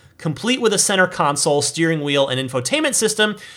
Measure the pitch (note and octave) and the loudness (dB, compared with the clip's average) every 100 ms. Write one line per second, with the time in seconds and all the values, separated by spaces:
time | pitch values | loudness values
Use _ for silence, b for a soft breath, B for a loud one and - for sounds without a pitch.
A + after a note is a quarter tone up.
0 | b b E3 D#3 A3 B3+ A3+ G3 - F#3+ | b b -6 -4 -2 0 2 2 2 2
1 | F#3 - D3+ C#3+ D#3+ C#3+ - D#3+ E3 D#3+ | 2 2 0 2 2 2 0 0 0 0
2 | C#3+ C#3+ C3+ C3 C3 C3 A#2+ D4+ D4+ - | 0 2 2 0 -2 -4 -2 0 0 0
3 | A3 A3 G#3+ G#3 B | 0 0 0 -2 B